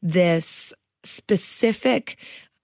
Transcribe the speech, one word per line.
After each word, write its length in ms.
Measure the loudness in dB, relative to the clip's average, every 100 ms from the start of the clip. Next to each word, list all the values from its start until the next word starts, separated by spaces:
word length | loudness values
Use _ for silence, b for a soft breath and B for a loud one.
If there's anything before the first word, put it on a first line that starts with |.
this 720 | -2 2 4 2 0 -6 -6 -10 _ _
specific 1160 | -10 -8 0 0 0 0 0 2 0 0 -2 -16 B B B _